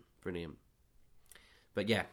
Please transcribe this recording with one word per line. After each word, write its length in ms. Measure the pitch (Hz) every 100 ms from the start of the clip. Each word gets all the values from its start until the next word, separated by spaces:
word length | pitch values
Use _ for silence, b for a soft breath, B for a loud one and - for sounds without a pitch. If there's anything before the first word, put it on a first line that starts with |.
| - _
Brilliant. 360 | 95 85 82 - _ _ _ - - - B B B B B
But 160 | - 101
yeah, 160 | 104 -